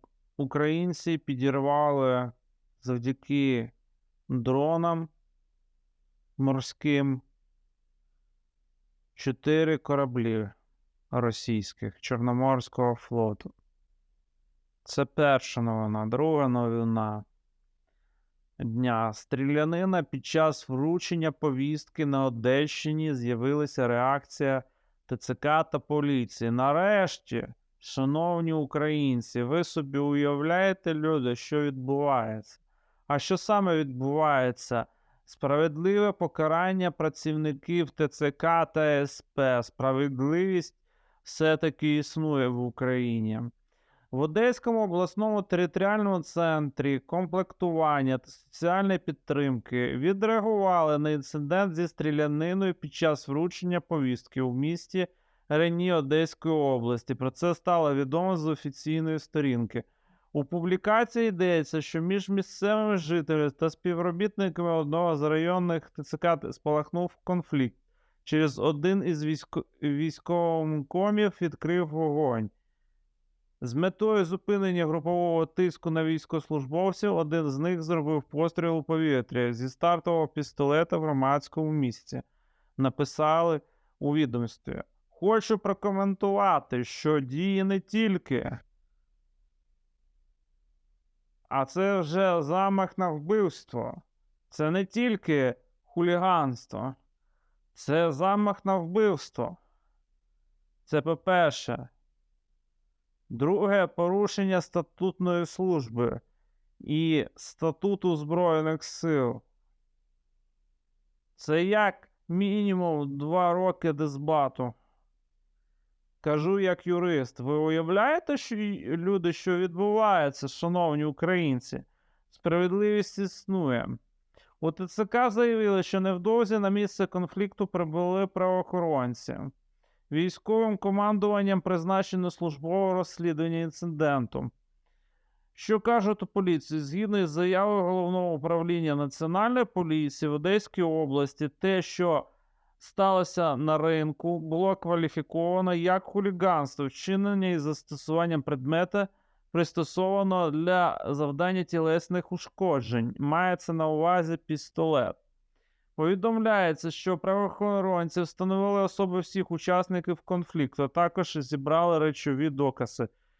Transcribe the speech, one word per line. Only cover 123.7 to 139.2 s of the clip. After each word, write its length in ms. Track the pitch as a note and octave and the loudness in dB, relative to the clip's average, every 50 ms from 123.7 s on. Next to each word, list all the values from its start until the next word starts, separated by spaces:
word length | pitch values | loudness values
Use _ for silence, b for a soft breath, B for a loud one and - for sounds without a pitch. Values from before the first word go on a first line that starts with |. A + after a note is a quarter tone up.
| B2 A#2 - - B2 A#2+ _ _ _ _ _ _ b b b b b b | 0 0 -2 -4 -8 -10 _ _ _ _ _ _ b b b b b b
У 120 | - D#3+ | -4 -4
Т 160 | D#3 - F#3 F3 | -4 -4 -8 -8
Ц 180 | - - A3 | -2 -4 -2
К 240 | - - A#3+ B3 B3 | 0 2 2 2 4
заявили, 540 | G3+ A3+ A#3+ A#3+ A3+ A3 A3 G3+ G3 F#3+ F3 | 4 4 2 4 4 2 2 2 2 2 0
що 160 | - - F#3+ | 0 0 0
невдовзі 600 | F#3+ F#3+ F#3+ F3+ F3 G#3 A3+ A#3 A#3 G3 A3 G#3+ | 2 2 0 0 0 2 2 2 2 2 2 2
на 100 | G3+ G3 | 2 2
місце 360 | G3 G#3 G#3 F#3+ - - G3 | 2 2 0 -2 -2 -2 -4
конфлікту 640 | - - F3+ F3+ D#3+ - F#3+ G#3 G3 - - G3+ F#3 | -2 -2 -4 -4 -4 -2 -4 -4 -4 -2 -4 -6 -4
прибули 600 | - F3+ F3 D#3+ D3+ E3+ F3+ F3+ F#3 F#3+ G3 F#3+ | -2 -2 -2 -2 -2 -2 0 0 2 0 0 0
правоохоронці. 1080 | - - F#3 F#3 F#3 F#3 F3 - - F3+ E3+ E3 D#3 C3+ B2 B2 A#2+ - - - - - - C3+ - _ _ _ _ _ _ _ _ _ _ - | 0 0 0 2 2 0 -2 -2 -2 -2 0 0 0 0 0 -2 -4 -6 -8 -10 -10 -8 -8 -12 -12 _ _ _ _ _ _ _ _ _ _ -4
Військовим 640 | C#3+ D3+ F3 F#3 - - - - A3 A3 A3+ A3 G#3 G3 | -2 0 0 -2 -2 -6 -4 0 0 2 2 2 0 -2
командуванням 840 | - G3+ G3 G3+ G3+ G#3 G#3+ G3+ G3 G#3 G#3 G3+ G3+ G3 G3 F#3 | -2 0 0 2 2 2 2 2 2 2 2 2 2 2 2 0
призначено 680 | - F3+ F#3 E3+ E3 F3+ F#3+ F#3+ F#3+ - - F#3 F3+ F3+ | 0 0 -2 0 0 0 0 0 0 0 -2 -2 -2 -2
службове 640 | - - E3+ E3+ D3 C3+ D3 E3 F3 G3 G3 F#3+ F#3 | -4 -4 -6 -6 -6 -6 -6 -2 0 0 0 2 0
розслідування 640 | F#3 F3+ - - - E3+ E3+ D#3+ D3 E3 E3 E3 E3 | 0 -2 -4 -6 -4 -4 -2 -2 0 -2 -2 -2 -2
інциденту. 960 | E3 D#3+ - - E3+ F3 D#3+ D3 D#3 D3 C#3+ C3+ B2 G#2+ - C3 C3+ A#2+ - _ _ _ _ _ _ _ _ _ _ _ _ _ _ _ _ _ _ _ _ | -4 -4 -6 -8 -8 -6 -2 0 2 2 2 2 0 -2 -4 -6 -8 -8 -10 _ _ _ _ _ _ _ _ _ _ _ _ _ _ _ _ _ _ _ _
Що 260 | - - - A3 G#3+ | -12 -2 0 0 0
кажуть 440 | - A3+ A#3 A#3 F#3+ G#3 G#3+ - F#3+ | 2 2 2 4 4 2 0 0 -4
у 20 | |
поліції? 560 | - - G3+ G3 F3+ E3+ D3+ - - D3+ D#3 | -6 -2 -2 0 2 0 0 -2 -4 -6 -6
Згідно 360 | D3 C#3 D3 F#3+ G#3+ G3+ G#3 G3+ | -4 -4 -4 -4 -2 0 0 0
із 120 | F#3 D#3+ | 0 0
заявою 540 | D3 D#3+ F3+ F#3 F#3 F#3 G3 G#3 G#3 G3+ F#3 | 0 0 0 2 2 2 2 2 2 2 2
Головного 500 | F3 F#3 F#3 F3+ F3 F3+ F#3 F3+ F3 E3 | 0 0 0 0 0 0 0 0 -2 -2
управління 640 | D3 C#3 E3 E3+ E3+ E3+ E3+ F3 E3+ E3 D#3 D3 | -2 -2 0 0 0 0 0 0 0 0 0 0
Національної 680 | C#3+ D3 C#3 - - | 0 -2 -4 -4 -4